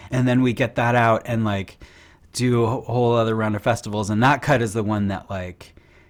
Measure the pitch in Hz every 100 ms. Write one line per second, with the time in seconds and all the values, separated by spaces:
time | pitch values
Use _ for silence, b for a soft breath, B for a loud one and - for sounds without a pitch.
0 | B 131 127 123 127 113 131 - 120 120
1 | 117 110 - 117 110 98 95 - B B
2 | B B B - 123 120 113 131 - 120
3 | 120 117 113 110 107 104 127 110 - 104
4 | 101 107 123 143 - 139 113 104 104 107
5 | 101 95 - 98 90 90 - - b b
6 | b